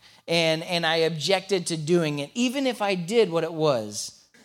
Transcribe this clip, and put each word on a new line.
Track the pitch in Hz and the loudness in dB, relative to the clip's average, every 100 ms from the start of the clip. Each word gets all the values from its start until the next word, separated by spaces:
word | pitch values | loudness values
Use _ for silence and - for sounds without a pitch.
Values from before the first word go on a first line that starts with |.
| - - - | -20 -14 -2
and, | 170 160 160 | 2 2 0
and | 170 175 165 | -2 -2 0
I | 165 | 2
objected | 160 160 143 190 185 196 170 | 2 0 0 0 0 -2 -2
to | 160 | -4
doing | 151 175 156 147 | 2 2 2 -2
it, | 143 | -4
even | 240 247 269 262 | -2 -2 0 -2
if | 226 | -2
I | 202 202 | -2 -2
did | 165 233 208 | 0 2 2
what | 165 | 2
it | 160 | -2
was, | 165 156 123 107 104 - - _ - | 0 2 2 -2 -8 -10 -14 _ -20